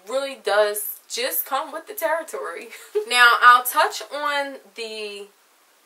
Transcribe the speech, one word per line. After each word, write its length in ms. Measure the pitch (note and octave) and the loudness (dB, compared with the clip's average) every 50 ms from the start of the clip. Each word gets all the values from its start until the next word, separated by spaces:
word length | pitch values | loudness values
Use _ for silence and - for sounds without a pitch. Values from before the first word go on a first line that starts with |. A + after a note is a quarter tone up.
| _ - | _ -6
really 300 | B3 C4+ C#4 C4+ C4+ A3 - | -6 -4 -4 -6 -10 -8 -4
does 580 | G3+ G3 G#3 G#3+ G#3 G#3 G#3 - - - - _ - | 0 2 2 2 2 0 -4 -8 -10 -12 -14 _ -12
just 360 | - - A#3+ C#4+ E4 - - | -8 -6 -6 -4 -4 -6 -6
come 280 | - C#4 C4+ D#4+ D4 C4+ | -4 -4 -6 -6 -6 -10
with 160 | D#4+ D#4+ - | -14 -14 -14
the 60 | - | -12
territory. 760 | - D#4+ D4+ D#4 E4 D#4+ - - - - - - - A#3 A3+ - - - - - | -6 -2 -2 -2 -2 -4 -8 -10 -10 -10 -10 -12 -12 -16 -16 -18 -20 -14 -6 -4
<laughs> 140 | G#4 G#4+ A#3 | -4 -2 0
Now, 240 | A#3+ B3 B3 A#3+ A#3 - A#3 | 4 6 6 6 6 8 8
I'll 220 | B3 B3 B3+ B3+ | 8 8 8 6
touch 380 | - - D4+ E4 G#4 G#4+ - - - B3+ | 0 0 0 0 0 0 -6 -12 -10 -10
on 440 | C#4+ D4 C#4+ C#4+ C#4+ C#4 C#4 C4+ - - G3 G3 | -6 -4 -4 -4 -4 -4 -6 -8 -16 -18 -20 -14
the, 520 | - A3+ A3 A3 A3 G#3+ G#3 G3+ G3+ G3+ G3 _ _ _ _ _ _ _ _ _ _ _ | -12 -12 -12 -10 -10 -10 -10 -12 -14 -16 -18 _ _ _ _ _ _ _ _ _ _ _